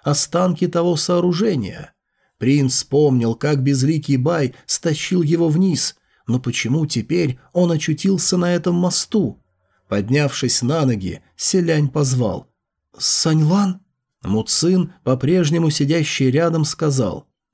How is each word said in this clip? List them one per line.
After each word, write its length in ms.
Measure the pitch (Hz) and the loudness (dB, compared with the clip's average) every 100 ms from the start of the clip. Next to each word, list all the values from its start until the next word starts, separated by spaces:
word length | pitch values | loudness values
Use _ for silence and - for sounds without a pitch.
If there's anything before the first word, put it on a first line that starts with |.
останки 640 | - 147 - 170 185 160 175 | -4 -2 -2 0 0 0 -2
того 300 | 175 170 156 | 0 0 0
сооружения? 960 | - 175 180 170 220 151 95 85 - _ _ _ _ - | 0 0 2 0 0 -2 -4 -10 -16 _ _ _ _ -4
Принц 340 | 120 143 135 | 2 2 2
вспомнил, 640 | - - 139 147 127 117 113 | -2 0 2 4 4 0 0
как 260 | 147 147 | 0 0
безликий 540 | 131 139 135 160 147 135 | 2 2 2 0 0 0
Бай 400 | 135 170 131 - - | 0 0 -2 -6 -8
стащил 560 | - 170 151 - 180 | -4 -2 -4 -2 0
его 260 | 151 165 165 | 0 2 2
вниз, 460 | 156 190 139 - - _ _ - | 2 2 0 -4 -8 _ _ -4
но 140 | 123 | -4
почему 440 | 123 - - 147 151 | -2 -4 -2 -2 0
теперь 520 | 120 107 170 151 127 _ | -4 -2 -2 -2 -4 _
он 180 | 175 175 | 0 2
очутился 680 | 160 160 156 190 190 - 185 | 0 -2 -2 0 0 0 0
на 160 | 175 | 0
этом 220 | 175 170 | 0 0
мосту? 640 | 175 180 - - 220 135 - _ _ _ _ - | 0 0 -2 -2 0 -2 -4 _ _ _ _ -6
Поднявшись 760 | 101 104 139 147 - 123 - | -4 0 0 0 -2 -2 -2
на 220 | 120 160 | 0 0
ноги, 380 | 135 107 92 80 _ - | 0 0 -4 -10 _ -8
селянь 520 | - 190 170 156 147 | -2 0 2 0 0
позвал: 600 | 151 139 127 110 - - _ _ _ _ - | 0 0 0 0 -4 -10 _ _ _ _ -6
«Саньлан?» 880 | - - 160 156 151 196 196 185 _ _ _ _ 87 | -2 0 2 2 4 2 0 -2 _ _ _ _ -4
Муцин, 680 | 107 - - 165 185 160 - | -2 0 0 2 2 0 -4
по-прежнему 680 | - 127 135 185 156 170 160 | -2 0 2 2 2 2 0
сидящий 600 | 151 143 165 151 - 131 | 0 0 0 -2 0 0
рядом, 340 | 139 170 165 | 2 0 0
сказал: 640 | 151 - 156 131 104 - - _ _ | -2 -2 -2 0 -2 -4 -14 _ _